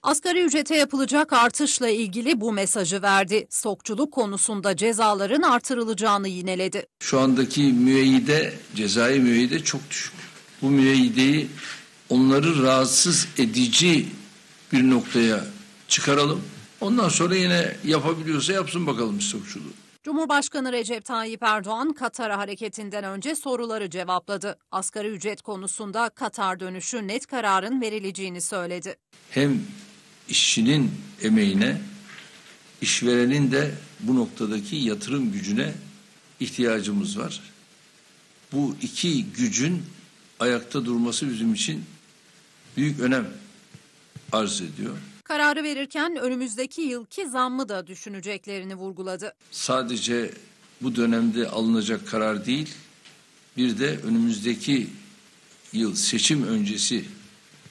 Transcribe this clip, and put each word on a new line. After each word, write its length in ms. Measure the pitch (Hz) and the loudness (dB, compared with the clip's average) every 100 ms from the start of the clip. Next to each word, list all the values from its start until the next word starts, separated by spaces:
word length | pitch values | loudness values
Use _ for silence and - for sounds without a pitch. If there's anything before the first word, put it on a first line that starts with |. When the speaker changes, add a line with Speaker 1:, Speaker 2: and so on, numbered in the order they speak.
Speaker 1:
Asgari 400 | - - 370 349 | 0 0 2 2
ücrete 340 | 339 302 285 311 | 2 2 0 2
yapılacak 560 | 285 269 269 294 311 | 2 0 2 2 4
artışla 560 | 254 240 - 294 - 240 | 4 4 2 -2 0 0
ilgili 520 | 214 214 202 240 233 | 0 -2 -2 0 0
bu 120 | 226 | 0
mesajı 500 | 208 196 220 165 196 | 0 0 0 0 0
verdi. 440 | 196 196 190 214 - | 4 4 4 0 -2
Stokçuluk 600 | - 214 190 - 208 294 | -6 -4 -6 -6 -4 -2
konusunda 640 | 269 214 196 - 202 196 175 | -2 -2 0 -2 0 -2 0
cezaların 680 | 220 220 214 202 196 277 | 0 2 2 2 0 2
artırılacağını 840 | 339 240 - 247 226 196 220 202 196 | 4 2 0 -2 -2 0 2 2 0
yineledi. 580 | 180 185 185 185 202 - - | -4 -4 -2 -2 -4 -10 -10
Speaker 2:
Şu 200 | - 135 | -2 2
andaki 420 | 135 127 127 147 | 4 4 2 4
müeyyide, 920 | 143 120 127 135 135 131 117 156 156 - - | 4 6 6 6 6 6 6 2 0 -6 -10
cezai 440 | - 104 107 120 139 | -4 0 2 4 6
müeyyide 400 | 123 117 123 160 | 6 6 4 0
çok 320 | 151 143 - | -2 -6 -6
düşük. 240 | - - - - - - - | -8 -8 -12 -18 -20 -20 -2
Bu 80 | 139 | 4
müeyyideyi 760 | 139 135 131 123 113 135 151 143 - - - - - - | 6 8 6 6 6 4 4 0 -10 -14 -14 -18 -14 0
onları 520 | 127 131 139 160 151 | 4 6 6 4 4
rahatsız 680 | 131 131 131 - 175 160 - - | 4 4 4 4 4 2 0 0
edici 680 | 117 117 120 117 175 151 - - - - - - - | 2 2 2 4 6 4 2 -8 -18 -20 -20 -20 0
bir 180 | 135 131 | 4 6
noktaya 540 | 123 - 123 113 107 - - - - - | 4 2 2 4 2 -4 -14 -20 -16 -4
çıkaralım. 540 | - - 139 143 95 101 - - - | -2 2 4 2 0 -6 -16 -18 -6
Ondan 280 | 202 247 180 | 0 2 2
sonra 260 | - 175 | 2 2
yine 380 | 185 180 175 170 - | 2 4 2 0 -2
yapabiliyorsa 680 | - 151 147 160 160 147 151 | 0 2 2 -2 -2 -2 0
yapsın 340 | 196 151 175 151 | 0 -2 -2 -2
bakalım 340 | 117 113 101 | 0 -2 -2
stokçuluğu. 520 | - 110 - - 76 - _ _ | -4 -6 -10 -12 -14 -18 _ _
Speaker 1:
Cumhurbaşkanı 680 | 302 302 311 285 - 294 262 | -6 -2 0 0 0 -4 -4
Recep 320 | 247 220 226 | -4 -4 -8
Tayyip 380 | - 233 226 226 | -6 -6 -6 -2
Erdoğan 500 | 226 214 196 220 302 | 0 0 -2 -4 -2
Katar'a 460 | 294 254 - 220 202 | -2 -6 -4 -4 -4
hareketinden 680 | 202 196 220 - 208 208 | -4 -8 -10 -10 -8 -8
önce 300 | 196 196 277 | -8 -8 -6
soruları 560 | 302 277 247 233 214 196 | -6 -4 -4 -4 -6 -6
cevapladı. 680 | 175 180 180 - 196 202 - - | -6 -2 -4 -2 -6 -6 -10 -8
Asgari 380 | 190 185 214 208 | -6 -6 -6 -8
ücret 340 | 196 202 196 | -6 -8 -8
konusunda 680 | - 196 190 - 208 220 233 | -10 -10 -10 -10 -6 -4 -4
Katar 520 | - 233 - 190 185 | -4 -8 -4 -4 -4
dönüşü 480 | 185 185 - 240 196 | -8 -8 -8 -6 -6
net 180 | 226 - | -6 -6
kararın 540 | 254 214 190 196 262 | -4 2 0 0 -2
verileceğini 600 | 220 214 196 175 190 175 | -2 -4 -6 -8 -8 -6
söyledi. 560 | - 196 175 175 - - _ _ - | -6 -6 -6 -8 -10 -16 _ _ -6
Speaker 2:
Hem 300 | 131 143 120 - - - - - - - | 0 2 0 -4 -14 -20 -20 -20 -20 -4
işçinin 600 | - - 117 113 151 117 - - - | 0 0 2 4 4 2 -2 -12 -4
emeğine, 580 | 110 110 101 95 123 - - - - - - - - - - - | 2 4 4 4 2 0 -8 -16 -20 -20 -20 -20 -20 -20 -20 -6
işverenin 720 | 113 - 120 123 123 147 135 | -2 0 2 4 4 4 2
de 180 | 135 147 147 - - | 2 0 -4 -14 -8
bu 160 | 110 127 | 0 2
noktadaki 600 | 110 - 107 107 101 170 | 0 -2 -4 -4 -4 -2
yatırım 560 | 117 101 104 139 117 | -2 -2 -4 -2 -2
gücüne 400 | 98 92 110 - - - - - _ _ - | -2 -2 -2 -2 -6 -14 -20 -20 _ _ -10
ihtiyacımız 800 | 123 - 117 110 98 101 87 104 | -8 -2 0 0 0 -2 -2 -6
var. 220 | - - - - _ _ _ _ _ _ _ _ - | -8 -10 -16 -20 _ _ _ _ _ _ _ _ -6
Bu 220 | 139 135 - | -2 -2 -4
iki 420 | 123 - 180 139 | -8 -4 0 0
gücün 580 | 95 - 240 117 147 175 - - - _ _ - | -2 -2 0 0 0 -2 -6 -16 -20 _ _ -2
ayakta 440 | 120 120 - 143 | 0 0 -2 -6
durması 440 | 120 117 117 113 143 | -2 0 0 -2 -4
bizim 260 | 110 113 | -2 0
için 300 | 104 - 156 - - _ _ _ _ _ _ - - | 0 -2 -6 -10 -20 _ _ _ _ _ _ -12 -4
büyük 240 | 147 147 | -2 0
önem 280 | 127 131 101 - - - _ - _ _ _ - - | 0 0 -2 -12 -20 -20 _ -20 _ _ _ -20 -4
arz 300 | 110 101 - | -2 -2 -4
ediyor. 340 | 82 73 104 - - - | -8 -8 -10 -10 -16 -18
Speaker 1:
Kararı 380 | - 302 294 294 | -6 0 2 0
verirken 540 | 302 277 277 311 330 311 | -4 -6 -6 -4 -4 -2
önümüzdeki 680 | 247 254 254 214 269 - | -4 -4 -6 -6 -8 -6
yılki 460 | 302 240 226 - 330 | -6 -6 -10 -10 -6
zammı 400 | 254 254 254 226 | -2 -2 -2 -4
da 180 | 190 170 | -6 -8
düşüneceklerini 880 | 185 214 196 190 196 202 196 190 | -16 -14 -12 -10 -10 -10 -10 -10
vurguladı. 600 | 190 190 180 185 185 208 - _ | -10 -12 -10 -10 -8 -10 -14 _
Speaker 2:
Sadece 800 | - - 131 120 117 107 120 110 - - _ _ - | -8 -2 -2 -2 -4 -2 -2 -4 -10 -20 _ _ -8
bu 160 | 127 117 | -4 0
dönemde 520 | 117 117 117 113 113 | 2 2 2 0 -2
alınacak 600 | 110 113 113 104 107 - | 0 2 2 0 -4 -4
karar 380 | 113 110 104 107 | -2 0 -2 -2
değil, 280 | 139 151 - - _ - - _ _ _ - | -2 -4 -12 -20 _ -20 -20 _ _ _ -2
bir 220 | 123 107 | -2 0
de 200 | 139 147 | -2 -2
önümüzdeki 880 | 110 113 117 104 113 107 - 135 98 - - - _ _ _ _ - | 0 2 2 0 -2 -2 0 -2 -2 -10 -20 -20 _ _ _ _ -8
yıl 220 | 113 110 | -2 -2
seçim 480 | 95 - 117 - 151 | 0 -2 0 2 0
öncesi 640 | 113 110 101 107 - 117 - - - - _ - - | 0 0 -2 -2 -2 -2 -6 -16 -20 -20 _ -20 -20